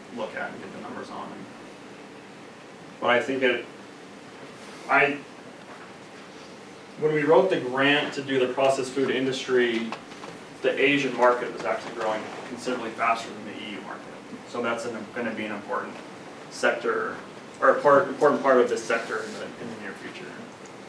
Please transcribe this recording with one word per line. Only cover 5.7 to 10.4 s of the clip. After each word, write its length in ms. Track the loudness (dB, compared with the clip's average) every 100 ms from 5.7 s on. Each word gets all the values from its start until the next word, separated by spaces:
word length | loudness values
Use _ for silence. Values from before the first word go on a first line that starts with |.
| -16 -16 -18 -18 -18 -18 -18 -16 -16 -18 -18 -18 0
when 140 | 2
we 100 | 4
wrote 260 | 6 8 8
the 100 | 4
grant 540 | 0 2 4 4 2
to 80 | -4
do 160 | 0 2
the 120 | 2
processed 380 | 4 4 4 0
food 180 | 0 2
industry, 760 | 2 0 -2 2 4 4 2 -2 -6 -12 -14 -14 -14